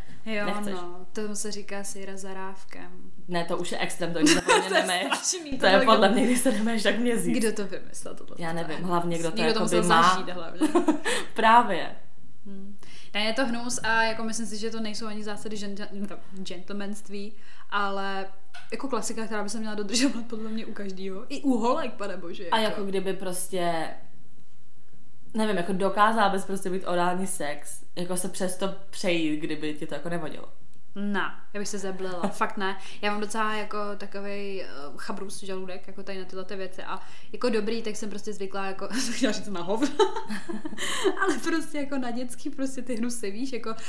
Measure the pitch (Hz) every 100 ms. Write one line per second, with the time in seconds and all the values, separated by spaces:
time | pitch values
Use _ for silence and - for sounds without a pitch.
0 | - - 220 214 202 208 208 185 175 180
1 | 185 - 214 208 208 202 196 202 202 196
2 | 196 196 190 190 190 190 - 180 180 180
3 | - - - 175 170 175 175 - 175 -
4 | 170 165 294 330 - 440 - 370 190 180
5 | 190 427 - 370 302 262 214 190 254 220
6 | 202 240 233 247 269 208 220 226 202 202
7 | 247 226 175 240 220 208 190 175 - -
8 | - - - - 170 170 170 151 170 175
9 | 175 170 165 220 - 220 - 175 175 165
10 | 175 190 180 180 165 - 302 349 330 302
11 | 440 480 - - 220 233 220 165 139 -
12 | - - - - 202 196 196 202 - -
13 | - 202 214 220 262 233 240 - 220 226
14 | 226 220 226 220 220 208 220 226 220 208
15 | 220 208 214 202 220 214 202 202 202 202
16 | 196 165 - 190 185 180 185 202 202 208
17 | - 202 208 - - - - 202 202 196
18 | 196 196 190 - - - - 226 269 220
19 | 214 214 220 214 202 220 220 208 202 226
20 | 269 220 226 220 220 220 220 208 202 185
21 | 190 190 247 285 277 240 233 311 262 -
22 | 202 180 170 - 175 220 214 214 196 190
23 | 185 180 190 175 - 185 170 165 156 -
24 | - - - - - - - - - -
25 | - - - 220 220 185 175 185 196 202
26 | 214 226 196 190 190 196 190 185 - 175
27 | 175 180 190 - 143 147 - - - -
28 | 175 180 185 - 185 - 196 - - -
29 | 196 175 156 151 156 151 151 151 156 151
30 | 170 170 156 - - - - - - 202
31 | 202 190 156 - - 208 202 208 190 185
32 | 185 180 190 - 214 - 190 196 - -
33 | 208 208 208 220 214 214 202 208 208 202
34 | 202 202 202 202 202 190 95 131 143 -
35 | - 196 196 - 190 190 185 190 - 196
36 | 196 190 185 190 185 202 185 185 - 185
37 | - - - 202 247 220 208 226 214 208
38 | 208 202 214 190 190 196 196 196 196 214
39 | 233 233 233 208 190 185 170 226 285 -
40 | 403 427 - 208 - 220 - - - 523
41 | 440 - 381 262 330 320 - 294 277 277
42 | 247 233 247 - 302 - 269 262 240 226
43 | 240 240 202 202 262 233 220 220